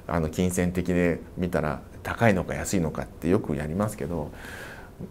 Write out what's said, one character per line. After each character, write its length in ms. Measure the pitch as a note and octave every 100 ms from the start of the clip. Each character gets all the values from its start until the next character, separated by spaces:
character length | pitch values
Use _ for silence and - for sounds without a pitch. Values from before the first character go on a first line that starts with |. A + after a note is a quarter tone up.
| -
あ 140 | E2+
の、 80 | D#2
金 240 | D#2+ F#2
銭 220 | F#2 F2+
的 140 | F2+ F2
で 340 | F2+ F2 D#2+ - -
見 120 | F2
た 120 | D#2
ら 180 | D2+ C2 - -
高 240 | - - A2+
い 40 |
の 100 | F#2
か 100 | D2+
安 240 | D2 D#2+ G2
い 20 |
の 100 | D#2
か 120 | -
っ 40 | -
て 220 | - D#2+
よ 100 | G2
く 160 | - C#2+
や 100 | D2+
り 100 | F2
ま 120 | G#2+
す 100 | -
け 80 | D2
ど、 260 | E2+ D2 - - - - - - - -